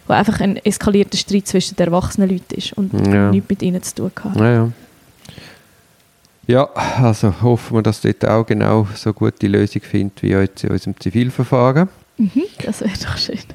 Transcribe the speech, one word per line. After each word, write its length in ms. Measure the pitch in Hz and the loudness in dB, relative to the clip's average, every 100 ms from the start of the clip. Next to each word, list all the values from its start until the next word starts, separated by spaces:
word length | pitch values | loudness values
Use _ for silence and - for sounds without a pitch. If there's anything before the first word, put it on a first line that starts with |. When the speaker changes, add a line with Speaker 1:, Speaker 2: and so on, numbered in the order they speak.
| - | 0
Speaker 1:
wo 60 | |
einfach 280 | 110 - - | 2 2 0
ein 160 | 196 - | -2 0
eskalierter 580 | 208 - 214 202 196 - | -2 0 2 2 2 -2
Streit 300 | - 202 - | -2 -2 0
zwischen 300 | 190 - 190 | -2 -2 -2
den 100 | 175 | 0
erwachsenen 420 | 175 - - 190 | 2 0 0 0
Leuten 260 | 185 - | 0 -6
ist 180 | - - | -10 -8
und 180 | - 190 101 98 | -4 -2 0 2
Speaker 2:
Ja. 240 | - - | 4 4
Speaker 1:
nichts 180 | 196 - | 2 0
mit 140 | 196 | -2
ihnen 200 | 185 180 | -2 -4
zu 120 | - | -6
tun 160 | - - - | -8 -8 -6
hat. 140 | - 107 | -4 2
Speaker 2:
Ja, 160 | 113 | 4
ja. 160 | 120 117 117 - _ _ _ - - - - _ _ _ _ _ _ _ _ - | 4 0 -4 -20 _ _ _ -20 -20 -20 -20 _ _ _ _ _ _ _ _ 0
Ja, 180 | 127 143 - - 120 | 2 2 -2 -4 2
also 300 | 120 107 107 92 | 2 4 0 2
hoffen 340 | 120 117 - 113 | 2 2 0 0
wir, 60 | |
dass 180 | 110 107 | 0 0
dort 260 | 110 104 110 | -2 0 0
auch 200 | 107 113 | 2 0
genau 420 | 107 104 110 104 | 0 2 2 0
so 180 | 104 110 | -4 -6
gute 340 | - 110 - 101 | -2 -2 0 0
Lösung 360 | 101 101 101 | 2 2 -2
findet 400 | - 101 98 - | -4 -4 -4 -4
wie 60 | 101 | 0
jetzt 340 | 95 95 - | 2 0 -2
in 60 | 101 | -4
unserem 280 | 98 98 - | -4 -6 -6
Zivilverfahren. 880 | - 113 123 - 123 127 123 139 185 - _ - | -4 -2 -2 -2 0 2 4 2 0 -4 _ -2
Speaker 1:
Mhm, 260 | 202 262 392 - | 0 0 -4 -8
das 160 | - - | -10 -6
wäre 120 | 202 - | -6 -6
doch 120 | - - | -8 -6
schön. 200 | - - - | -6 -8 -12